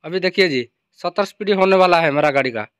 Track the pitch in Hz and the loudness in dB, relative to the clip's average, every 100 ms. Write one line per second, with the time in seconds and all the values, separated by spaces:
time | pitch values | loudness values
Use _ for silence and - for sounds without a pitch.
0 | 156 185 180 190 185 131 - _ _ _ | -8 -4 -2 0 0 0 -6 _ _ _
1 | 175 180 196 _ 202 190 190 190 180 170 | -6 -4 -6 _ -4 0 2 4 4 4
2 | 165 143 151 139 131 113 107 | 2 0 0 0 -2 -6 -12